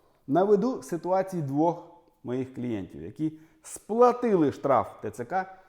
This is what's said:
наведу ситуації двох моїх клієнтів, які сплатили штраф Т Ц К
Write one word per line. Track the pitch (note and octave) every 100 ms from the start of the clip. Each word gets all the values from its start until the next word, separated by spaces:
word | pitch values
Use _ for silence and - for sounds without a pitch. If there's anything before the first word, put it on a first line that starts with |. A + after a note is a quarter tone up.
| _ _ -
наведу | E3 G3+ G#3 A#3 B3+
ситуації | - F3 E3+ F#3 F#3+ F3+
двох | C#3+ C#3 E3 E3+ - - _ _
моїх | - B2+ C3 B2
клієнтів, | B2 G#2+ F2+ C#2+
які | D#2+ A2 D#3 D#3 - _
сплатили | - - - A3 B3 A#3+ A#3+ G3 D3
штраф | - C#3 B2 G2 -
Т | A2
Ц | - B2
К | F#3 F#3 -